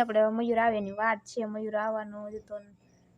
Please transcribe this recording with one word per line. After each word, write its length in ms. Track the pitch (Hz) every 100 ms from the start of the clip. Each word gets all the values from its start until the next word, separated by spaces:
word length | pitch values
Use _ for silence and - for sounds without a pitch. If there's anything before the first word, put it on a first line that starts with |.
આપણે 200 | 233 214
હવે 80 | 214 226
મયુર 200 | 233 226
આવે 120 | 233 214
એની 160 | 196 202
વાત 180 | 220 214 -
છે, 160 | - 220
મયુર 240 | 214 214 208
આવવાનો 360 | 220 220 214 208 208
જ 40 | 214
હતો 140 | - 208
ને, 80 | 208 202 _ _ _